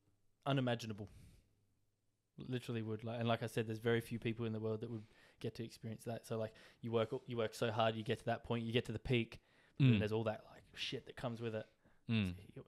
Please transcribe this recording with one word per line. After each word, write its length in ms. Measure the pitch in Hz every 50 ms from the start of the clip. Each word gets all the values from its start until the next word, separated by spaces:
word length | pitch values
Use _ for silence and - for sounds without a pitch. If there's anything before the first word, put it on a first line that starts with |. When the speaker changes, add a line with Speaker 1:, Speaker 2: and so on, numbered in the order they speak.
| _ _ _ _ _ _ _ _ -
Speaker 1:
unimaginable. 640 | 139 139 139 127 120 120 113 117 110 104 104 104 - - - - - - - - _ _ _ _ _ _ _ _ _ _ _ _ _ _ _ _ _ _ - - -
Literally 340 | 127 120 - - 120 113
would. 200 | 107 110 110 107 120
Like, 140 | 113 117 120
and 100 | 117 117
like 140 | 117 -
I 40 | 120
said, 200 | 113 - 123 110
there's 120 | 113 110 107
very 200 | 117 117 117 117
few 180 | 113 - 117 110
people 260 | - 117 110 117 117
in 60 | 113
the 80 | 110 107
world 200 | 110 110 110 107
that 100 | 117 117
would 140 | 117 110 107 - - - - - _ -
get 140 | - 113 -
to 80 | - 143
experience 400 | - - - - 113 107 - -
that. 200 | - 113 - -
So, 120 | - 117 110
like, 140 | 110 110 - - - - - _
you 120 | - 117
work, 180 | 113 113 110 - 135 131 -
you 100 | - 120
work 180 | 117 113 110 -
so 160 | - 123 117
hard, 240 | 107 117 113 113 113
you 60 | 113 104
get 140 | 120 110 -
to 40 | -
that 180 | 117 113 - -
point, 200 | - 117 117 113
you 80 | 117
get 120 | 113 120 -
to 60 | -
the 60 | 110 -
peak, 420 | - - 131 117 113 - - - - _ _ _ _ _ _ -
Speaker 2:
Mm. 120 | 143 127
Speaker 1:
and 80 | 117 104
there's 120 | 110 104
all 120 | 107 113 110
that, 200 | 107 107 - - -
like, 120 | - - - - -
shit 320 | - - - 135 117 -
that 80 | - -
comes 240 | - - 120 117 110
with 140 | 117 113 110
it. 120 | 110 - - _ _ _ - - _ _ -
Speaker 2:
Mm. 240 | 113 110 98 90 87 92 - - -
Speaker 1:
You, 80 | - -